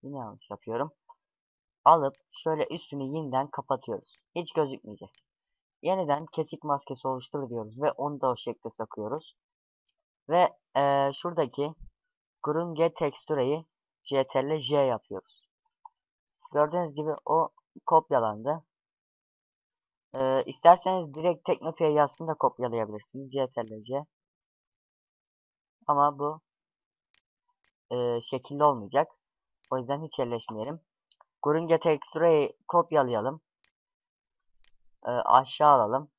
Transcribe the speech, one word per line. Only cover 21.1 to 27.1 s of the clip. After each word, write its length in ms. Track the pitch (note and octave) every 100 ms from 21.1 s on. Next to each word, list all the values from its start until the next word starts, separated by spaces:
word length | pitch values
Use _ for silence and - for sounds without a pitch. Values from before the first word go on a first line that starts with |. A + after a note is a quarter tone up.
direkt 300 | C#3 E3+ D#3+
Teknopia 420 | - F3 D#3+ D#3+ D#3
yazısını 420 | D3+ C#3+ - D#3+
da 60 |
kopyalayabilirsiniz. 1000 | D#3 C3 - B2 A#2 G#2+ G#2+ - C3 C#3
C 140 | C3 B2+
T 80 | B2+
R 80 | A2+
L 140 | G#2+
C. 220 | G#2+ C3+ D3+ _ _ _ _ _ _ _ _ _ _ _ _ _ _ _ _ _ -
Ama 320 | C#3+ D3 C#3+
bu, 220 | D3 D#3 _ _ _ _ _ _ _